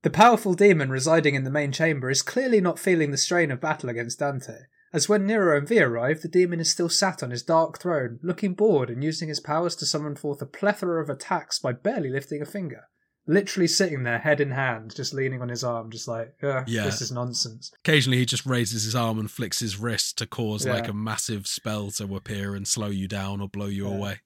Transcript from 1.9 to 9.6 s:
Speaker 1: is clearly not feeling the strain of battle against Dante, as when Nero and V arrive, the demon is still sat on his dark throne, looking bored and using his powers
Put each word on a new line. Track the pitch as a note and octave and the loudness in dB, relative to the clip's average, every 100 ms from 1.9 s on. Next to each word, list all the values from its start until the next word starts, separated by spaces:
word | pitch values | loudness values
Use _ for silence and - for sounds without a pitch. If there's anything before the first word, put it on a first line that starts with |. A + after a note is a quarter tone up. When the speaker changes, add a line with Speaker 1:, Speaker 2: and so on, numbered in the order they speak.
| C#3+ B2+ | 2 0
Speaker 1:
is | C3+ | 0
clearly | - B3 C4 A3 | 0 -2 4 4
not | F3+ D#3+ | 4 0
feeling | - F3 D3 | 2 4 2
the | C#3 | 0
strain | - F3 D#3 | 2 2 2
of | B2+ | 0
battle | D#3 D3+ C3 | -2 -2 -4
against | A#2 A#2 - | -4 -6 -4
Dante, | C#3+ C3+ - - - _ _ | -4 -4 -10 -18 -20 _ _
as | D#3+ - | -2 2
when | G#3 G3 | 2 4
Nero | A3 F3+ D3 | 2 4 4
and | C#3+ | 4
V | A3+ | 4
arrive, | C3+ A#2 B2+ D#3+ | 4 2 0 0
the | D#3+ | 2
demon | F3+ F3+ E3+ | 2 2 2
is | D#3+ | -2
still | - E3+ | 0 0
sat | - F#3+ - | 2 0 -2
on | B2+ | -6
his | B2 | -6
dark | - D#3+ D#3+ - | 2 2 2 -2
throne, | F3+ D#3 B2 A#2+ | -2 -2 -2 -6
looking | E3 E3+ G3+ | -6 -2 -2
bored | F3+ G#3+ D#3 B2 | 2 4 4 2
and | A#2 | -2
using | D3+ D#3+ D#3+ | -4 -4 -6
his | D3 | -8
powers | - D3+ | -2 0